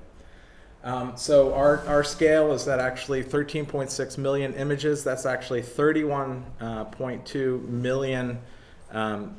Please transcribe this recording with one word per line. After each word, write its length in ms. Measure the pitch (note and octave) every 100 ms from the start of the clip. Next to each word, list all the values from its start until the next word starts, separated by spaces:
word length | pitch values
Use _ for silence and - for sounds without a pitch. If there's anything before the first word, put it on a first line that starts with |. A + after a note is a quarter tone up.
| - - - - - - - -
Um, 320 | B2 B2+ B2 B2
so 380 | - C#3+ C3+
our, 300 | C3+ C#3+ D3 D3
our 160 | D3
scale 480 | D3 - D#3 D#3 D3+
is 120 | C3 C#3
that 120 | C3
actually 460 | B2+ B2+ - C3+
thirteen 420 | C3 D3 C#3+ D3+ C#3+
point 240 | C#3 C3
six 260 | - C3 -
million 380 | C#3 C#3 C3+
images, 480 | - C#3 C#3+ D3+ D3
that's 240 | C#3 B2+ C3+
actually 360 | B2+ - B2
thirty-one 840 | A#2+ - D3+ D#3 D3+ C#3 C3+ B2+ B2+ - A2+ A2 G#2+
point 340 | - B2+ A#2+ -
two 400 | C#3+ C3 B2+ -
million, 680 | A#2+ B2+ C3+ C3+ B2+ B2 A#2+ - - - - -
um, 420 | A2 A2 G#2 G2+